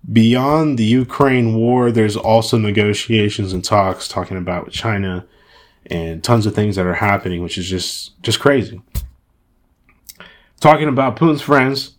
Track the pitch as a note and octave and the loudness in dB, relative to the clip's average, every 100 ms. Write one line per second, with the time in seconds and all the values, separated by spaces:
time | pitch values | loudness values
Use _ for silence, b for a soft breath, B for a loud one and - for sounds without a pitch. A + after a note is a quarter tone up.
0 | - A2 A2+ B2 C3+ D#3 D#3 B2+ G#2+ B2+ | 2 4 4 4 2 2 2 0 2 2
1 | B2 - C#3 B2+ A2+ A2 A#2 B2 B2 A2+ | 0 0 2 2 2 2 2 2 2 2
2 | G#2+ G#2 A2+ A2+ A2 A#2+ G#2 G#2 G#2 G2+ | 0 0 2 2 4 0 0 0 0 -2
3 | - A2+ G#2 - F#2+ F#2 - G#2 F#2+ F2+ | 0 0 0 -2 -6 -6 0 2 2 -2
4 | - - F2+ F#2+ F2+ F2+ - - A2+ G2+ | -8 -8 -8 -8 -6 -6 -8 -6 -4 -2
5 | G2 F2+ - b b b b b - E2+ | -4 -6 -10 b b b b b -10 -8
6 | E2 E2 - A#2 G#2 G2 G#2 F#2+ F2+ F2 | -6 -8 0 2 2 0 -2 -2 -2 -2
7 | G#2 G2 F#2 F2 F2 - F2+ F#2 - - | 0 -2 -2 -6 -6 -8 -6 -6 -6 -12
8 | - _ - G#2+ C#3+ C#3 G2+ - _ - | -16 _ -6 0 2 2 -2 -10 _ -14
9 | - _ _ _ _ _ _ _ _ _ | -14 _ _ _ _ _ _ _ _ _
10 | - - B B B B D#3 D3+ D3+ C3 | -20 -20 B B B B 2 4 2 0
11 | C3+ A2+ D#3+ D3+ - C#3+ C3 C3+ - | -2 0 0 0 2 2 2 -2 -8